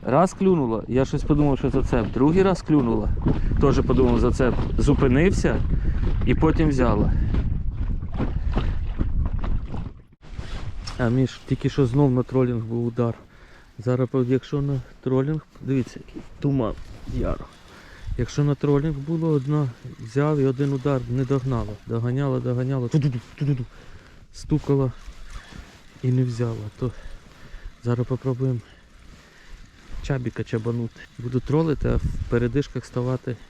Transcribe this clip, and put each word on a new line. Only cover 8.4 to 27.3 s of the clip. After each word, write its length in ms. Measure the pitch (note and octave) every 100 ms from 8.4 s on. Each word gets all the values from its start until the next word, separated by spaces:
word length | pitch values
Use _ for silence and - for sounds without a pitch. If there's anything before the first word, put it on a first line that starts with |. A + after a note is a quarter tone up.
| - - - - - - - - - - - - - - - - - - - - - - - - - -
А 100 | A#2+
між 320 | B2+ B2+ - -
тільки 200 | C3+ C3+
що 180 | - C3
знов 240 | B2+ C#3+
на 120 | B2+
тролінг 420 | B2 C3 B2+ A#2
був 220 | A2 A#2 A#2+
удар. 280 | A#2 A#2 A2+ - - - - - -
Зараз, 300 | A#2 B2+ B2+
по-, 160 | C3+
якщо 380 | B2 C3 - D3
на 180 | C#3+ C3+ - -
тролінг, 440 | C3 C3 C3+ D#3 - -
дивіться, 400 | B2 C3+ A#2 - -
який 160 | - - -
туман 320 | C#3+ C#3 G#2+ - - - -
яро. 320 | E2+ - - - - - - - - - -
Якщо 260 | A#2+ -
на 100 | D3
тролінг 420 | C#3+ D3 C#3+ D#3 C#3
було, 320 | C#3 E3 E3
одна 400 | D3 C3 D3+ C#3 A#2 B2 -
взяв 380 | A2+ C3+ D3 D3+
і 80 | C3+
один 260 | B2+ C#3
удар 280 | C#3 C#3 C3+ A#2+
не 140 | B2
догнала. 480 | C3 C#3 C3 A#2+ A2 G#2 -
Доганяла, 540 | A#2 A#2+ C3 C#3+ B2+
доганяла, 480 | B2 B2 B2+ C3+ A#2+
ту-ду-ду, 320 | D#3 C#3+ B2 - -
ту-ду-ду. 260 | C#3+ C3+ A#2+ - - - - - -
Стукала 600 | - - D3+ - C#3 C3+ - - - - - - - - - - -
і 100 | B2+
не 120 | B2+
взяла. 460 | B2+ A2+ A#2+ A2+ G#2+ -
То 140 | B2+ - - - -